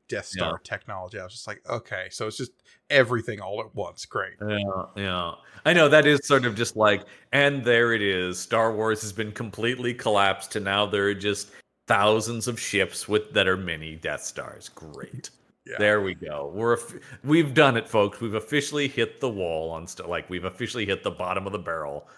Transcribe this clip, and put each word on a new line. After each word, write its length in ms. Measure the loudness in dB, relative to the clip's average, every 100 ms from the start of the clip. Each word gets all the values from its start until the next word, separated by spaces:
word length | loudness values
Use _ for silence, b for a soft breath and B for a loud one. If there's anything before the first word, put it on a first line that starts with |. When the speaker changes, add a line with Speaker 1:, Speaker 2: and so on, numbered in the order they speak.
| -10
Speaker 1:
Death 180 | -8 -8
Star 240 | -6 -4
Speaker 2:
Yeah. 60 | -4
Speaker 1:
technology, 560 | -8 -10 -10 -12 -12 -12
I 40 |
was 100 | -12
just 140 | -12 -14
like, 140 | -14 -8
"Okay, 380 | -8 -6 -10 -8
so 160 | -8 -8
it's 100 | -6
just 140 | -10 _ b b 2
everything 500 | 4 4 2 -4 -8
all 180 | -6 -8
at 140 | -8 -8
once. 300 | -8 -10 -8
Great." 280 | -6 -6 -6 -4
Speaker 2:
Yeah, 120 | -2 -2 -4 -6 -6
yeah. 360 | -4 -2 -4 -8 B B 2
I 80 |
know, 160 | 6 8
that 160 | 8 8
is 140 | 4 4
sort 200 | 2 2
of 100 | 0
just 200 | -2 4
like, 260 | 4 4 B B B
and 300 | 2 2 2 4
there 280 | 4 4
it 80 | 2
is. 380 | 2 0 -2 -6
Star 340 | -2 2 2
Wars 280 | 2 0 -2
has 100 | -4
been 180 | -6 -6
completely 640 | -8 -10 -4 -4 -2 -4
collapsed 580 | -4 2 4 4 2 -4
to 60 | -6
now 260 | -2 0 0
there 220 | 0 0
are 60 |
just 380 | 0 -2 -4 -6 B _ _ 0
thousands 600 | 4 4 4 0 -4 -6
of 120 | -6
ships 480 | -2 0 0 -2 0
with, 260 | 0 2
that 140 | 2 2
are 100 | 2
mini 380 | -2 -8 -10 -10
Death 280 | -8 -8
Stars. 460 | -8 -12 -12 -14 -18
Great. 600 | -20 -18 -16 -14 -14 -16 -20 _ _ -12
Speaker 1:
Yeah. 100 | 0
Speaker 2:
There 220 | 2 2
we 140 | 0 -6
go. 340 | -8 -8 -8 -4
We're 180 | 0
of-, 260 | 0 -2 -16 B B 2
we've 280 | 4 4
done 220 | 6 6 6
it, 140 | 2
folks. 320 | 4 2 2
We've 120 | -4 -4
officially 520 | -2 -2 0 -2 -2
hit 320 | 0 -2 -2
the 100 | -4
wall 400 | -2 -2 -2 -4
on 140 | -6 -10
st-, 200 | -12 -6
like, 220 | -6 -4
we've 160 | -6 -6
officially 400 | -6 -6 -4 -2
hit 180 | -2
the 80 | -4
bottom 340 | -4 -4 -4 -4
of 60 |
the 80 | -6
barrel 480 | -6 -6 -6 -10 B